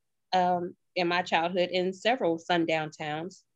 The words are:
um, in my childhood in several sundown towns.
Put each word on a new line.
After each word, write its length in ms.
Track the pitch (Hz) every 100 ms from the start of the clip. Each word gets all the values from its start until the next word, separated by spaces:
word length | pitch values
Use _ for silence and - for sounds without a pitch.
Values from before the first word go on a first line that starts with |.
| _ _ -
um, 420 | 185 180 175 180 - _ 180
in 120 | 175
my 140 | 175
childhood 480 | 180 170 170 185 180
in 220 | 180 185
several 440 | 190 214 262 170 165
sundown 500 | - 175 160 160 156
towns. 520 | - 156 151 180 - _